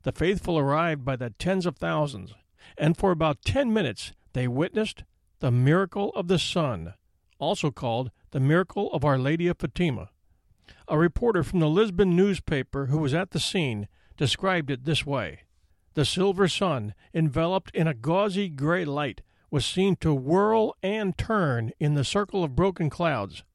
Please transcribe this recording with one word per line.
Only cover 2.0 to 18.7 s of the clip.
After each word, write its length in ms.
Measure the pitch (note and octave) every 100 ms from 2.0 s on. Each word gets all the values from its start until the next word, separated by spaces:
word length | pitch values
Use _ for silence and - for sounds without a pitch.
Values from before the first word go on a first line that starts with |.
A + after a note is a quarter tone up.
| D3 A2+ F#2 - _ _ - -
and 180 | D#3 F3
for 140 | G3
about 320 | E3 D#3 C#3
ten 300 | - C4 B3+
minutes 400 | A3 C#3+ G2+ - - _
they 120 | B2+ B2+
witnessed 560 | B2 E3 G#3+ A2 - - _ _ _
the 100 | C3+
miracle 600 | B2 C3 E3+ F#3+ G#3 G3+
of 180 | - F3
the 100 | F3+
sun, 560 | - F#3 D3 G2 E2 - _ _ _ _
also 320 | D3 - D3+
called 400 | - C3 A2+ C3 _ _
the 100 | C#3
miracle 520 | C3+ E3 F#3 G3+ G3+
of 120 | D#3
Our 140 | C#3+ C3+
Lady 300 | C3 E3 F3
of 100 | E3+
Fatima. 520 | D3+ - F3 C3 - _ _ _ _ _ - - -
A 100 | D#3
reporter 460 | F3 - A#3+ F#3
from 160 | - F3+
the 100 | D#3
Lisbon 460 | E3+ A3 F3 F#3+
newspaper 720 | E3+ G3+ F3+ - C#3+ C3 C#3+ C3+
who 120 | D3+
was 160 | D3
at 180 | D#3 F#3+
the 80 | D#3+
scene 480 | - G3 C#3+ G#2 G#2 _ _ -
described 540 | C#3 - F#3+ F3+ C#3
it 140 | B2+
this 200 | C3 D3+
way. 360 | C#3+ C#3 F2+ - _ _ _ _ _
"The 100 | -
silver 420 | C#3 - G3 F#3 F#3
sun, 480 | - F#3+ C3+ G#2+ - _
enveloped 600 | E3 D#3+ C#3 E3 F#3+ -
in 140 | - E3
a 60 |
gauzy 540 | A#2+ C#3+ F3+ G#3 F#3+ G3
gray 360 | C#3 D3